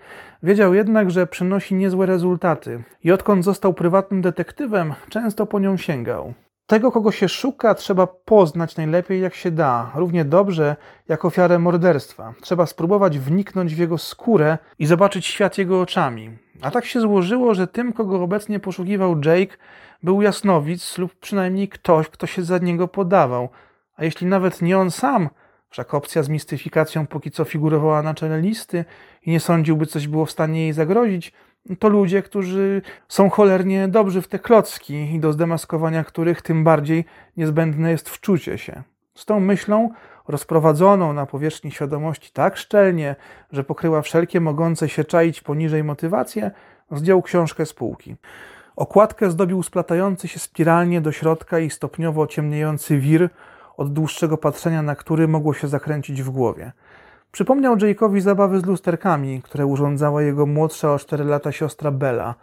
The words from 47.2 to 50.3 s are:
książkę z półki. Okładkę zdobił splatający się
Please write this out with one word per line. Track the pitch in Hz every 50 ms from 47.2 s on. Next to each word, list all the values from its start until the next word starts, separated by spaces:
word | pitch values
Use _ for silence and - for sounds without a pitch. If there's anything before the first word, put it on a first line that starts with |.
książkę | - - - 175 165 160 - - 156
z | -
półki. | - - 123 - - - - - - - _ - - - - - - - - _ _
Okładkę | - 143 - - 196 214 214 - - 214 185
zdobił | 165 165 196 175 190 185
splatający | 170 - - 180 165 - 170 175 190 202 190 - -
się | 165